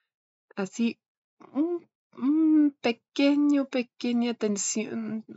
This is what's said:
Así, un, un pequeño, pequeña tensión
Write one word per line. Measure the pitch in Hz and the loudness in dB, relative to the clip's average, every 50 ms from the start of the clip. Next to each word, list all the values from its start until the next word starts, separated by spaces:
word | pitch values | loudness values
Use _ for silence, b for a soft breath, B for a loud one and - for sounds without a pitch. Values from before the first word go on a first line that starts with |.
| _ _ _ _ _ _ _ _ _ _ - | _ _ _ _ _ _ _ _ _ _ -8
Así, | - 196 185 - - 233 233 - _ _ _ _ _ _ _ _ _ - - | -8 -8 -6 -4 -2 -4 -4 -4 _ _ _ _ _ _ _ _ _ -18 -8
un, | - 254 311 349 349 339 - _ _ _ _ _ - | -4 -2 -2 -2 -2 -6 -8 _ _ _ _ _ -12
un | 240 240 269 302 311 320 311 311 302 294 294 285 _ | -4 -2 0 2 4 4 4 6 6 4 2 0 _
pequeño, | - 240 233 _ _ _ - - 277 277 285 285 294 285 285 277 269 | -4 -4 -4 _ _ _ -2 2 2 2 4 4 2 2 2 2 0
pequeña | 269 - 262 240 - _ - - 240 240 240 233 240 233 | -2 -4 -6 -6 -6 _ -8 -4 -2 0 0 0 -2 -2
tensión | - 226 214 208 196 - - - 220 208 - - 233 220 214 220 220 220 - - | -2 -2 -2 -2 -2 -4 -4 -4 -4 -6 -6 -8 -8 -8 -8 -8 -10 -10 -12 -16